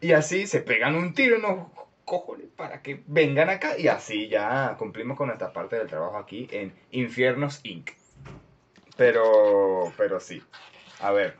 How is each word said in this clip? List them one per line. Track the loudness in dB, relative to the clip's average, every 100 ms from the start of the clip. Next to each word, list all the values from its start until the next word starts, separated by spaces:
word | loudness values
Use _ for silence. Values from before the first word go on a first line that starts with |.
Y | 4
así | 4 4 -2 -2
se | -4
pegan | 0 0 2 0
un | -2
tiro | 0 2 4
en |
los | 2 -4 -8 -20 -20 _
cojones | -8 -6 -6 -14 -18
para | -14 -12 -12
que | -12 -14 -2
vengan | 2 4 4 2
acá | 0 -2 0
y | 0
así | 0 -2 -6 -2
ya | -2 0 -2 -2 -4
cumplimos | -8 -8 -10 -4
con | -4
nuestra | -4 -8
parte | -8 -6 -6
del | -4
trabajo | -6 -6 -8
aquí | -10 -12 -10
en | -8 -10 -14 _
Infiernos, | -6 -4 0 0 2 -4 -6
inc. | -14 -14 -14 -18 _ _ -20 -20 _ _ _ _ _ 4
Pero, | 4 6 6 6 6 6 4 2 -2 -2
pero | -2 -2
sí. | -6 -16 -16 -20 -20 -20 -20 -6
A | 0
ver. | 2 0 -4